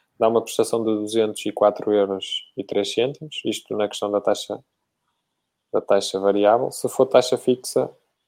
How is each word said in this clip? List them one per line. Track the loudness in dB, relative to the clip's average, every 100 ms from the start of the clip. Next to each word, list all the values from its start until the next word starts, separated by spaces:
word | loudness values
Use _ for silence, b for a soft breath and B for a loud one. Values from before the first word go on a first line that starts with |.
| _ 0
Dá | 2
uma | 2
prestação | 0 -2 0 0
de | 0
duzentos | -2 0 0 0 -2 -6
e |
quatro | 2 2 2 0
euros | 2 2 -2 -6 -10 -10 -12
e |
três | -6 -4 -2
cêntimos, | -2 -2 -4 -14 -8
isto | -6 -6 -6 -4
na | -4
questão | -4 -2
da | 0
taxa, | 0 -2 -4 -12 _ _ _ _ _ _ _ _ _ _ _
da | -4
taxa | 0 0 0 -2
variável. | 0 4 4 4 0
Se | -4 -2
for | 0 4
taxa | 4 4 0
fixa, | 0 -2 -2 -2 -4 -8 _ _